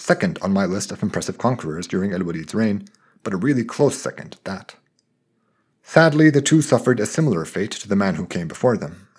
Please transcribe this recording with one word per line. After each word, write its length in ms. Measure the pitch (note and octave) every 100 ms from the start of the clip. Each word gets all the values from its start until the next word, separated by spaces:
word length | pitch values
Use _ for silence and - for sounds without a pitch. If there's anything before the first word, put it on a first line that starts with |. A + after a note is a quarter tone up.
second 380 | - F3+ G2 -
on 100 | -
my 140 | G2 F#2
list 260 | G2 -
of 120 | F#2+
impressive 340 | F#2+ E2 F2+ F#2
conquerors 480 | A#2+ B2+ D#2 D#2 F2+
during 260 | F#2 G2
Al-Walid's 440 | F2+ E2+ E2 D#2 G#2
reign, 320 | A2 G2+ G2 _ _ _
but 120 | A2+
a 40 | F#2+
really 260 | B2+ C3
close 380 | A2+ - C#3+ -
second 320 | - - -
at 100 | - -
that. 300 | F#3 - - _ _ _ _ _ _ _ _ _ _
Sadly, 480 | - D#3+ D#3+ D3+ D#3
the 100 | C#3+
two 220 | C#3 D#3
suffered 360 | D3 A#2+ B2+ A#2
a 60 | G#2+
similar 400 | - D3+ F2 D#2
fate 260 | F#2 G#2
to 140 | - G2+
the 80 | G2+
man 200 | G2 D#2+
who 100 | F2+
came 220 | F#2 E2
before 300 | - B2+ G2+
them, 320 | D#2+ F2 -